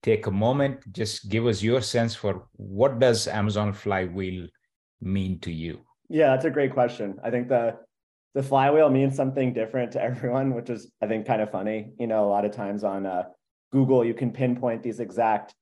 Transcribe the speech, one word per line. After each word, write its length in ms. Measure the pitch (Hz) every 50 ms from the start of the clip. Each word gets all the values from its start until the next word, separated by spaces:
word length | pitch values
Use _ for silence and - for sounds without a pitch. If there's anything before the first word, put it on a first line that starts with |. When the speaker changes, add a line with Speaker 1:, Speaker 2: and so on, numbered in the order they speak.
| -
Speaker 1:
take 240 | - 110 104 -
a 40 | 113
moment, 480 | 95 101 107 120 131 143 139 135 131 - _ -
just 380 | - - 117 104 - - - 107
give 160 | 104 113 113
us 160 | 120 113 110
your 180 | 98 113 120 131
sense 340 | 120 - - 120 117 113 104
for 340 | - - 101 95 - - _ _
what 460 | - 104 98 95 98 120 139 131 117
does 280 | 131 123 117 113 -
Amazon 440 | - - 107 101 107 101 104 104 104
flywheel 760 | 101 101 - 104 98 95 92 87 87 95 95 92 92 90 87 80 _ _ _ _ _ _ _ _ _ _
mean 400 | 110 92 95 98 95 92 92 82
to 120 | - 87
you? 280 | 85 80 80 82 76 - - _ _ _ _ _
Speaker 2:
Yeah, 200 | 165 156 156 139
that's 120 | 131 127 -
a 60 | 160
great 240 | - 147 139 127 -
question. 460 | 131 123 120 - - 107 101 98 - -
I 60 | 117
think 160 | 117 123 123
the, 300 | 123 135 120 117 117 113 - - _ _ _ _ _ _ _ _ _ _
the 100 | 139 135
flywheel 460 | 135 139 135 135 143 147 156 156 147
means 260 | 131 135 139 135 135
something 380 | 139 135 135 131 139 131 127 123
different 400 | 120 110 113 - 131 123 113 -
to 100 | 120 -
everyone, 500 | 117 120 110 117 123 123 135 135 135 131
which 160 | 120 120 -
is, 220 | 120 107 - - _ _
I 60 | 110
think, 180 | 107 113 110 104
kind 160 | - 120 110
of 80 | 107 107
funny. 440 | - 95 98 107 110 110 104 123 -
You 100 | - 120
know, 180 | 113 110 110 104
a 20 | 101
lot 140 | 101 101 104
of 80 | 104
times 320 | 104 - 104 98 104 104 104
on, 220 | 101 95 98 98
uh, 180 | 95 92 90 90 - - _ _ _ _ _ _ _
Google, 320 | - 135 135 127 131 127 117
you 100 | 117 110
can 180 | - 135 120
pinpoint 520 | 107 - 131 123 123 120 131 120 117 113 107
these 160 | 120 110 113
exact 560 | 120 101 95 104 117 110 107 104 107 - - _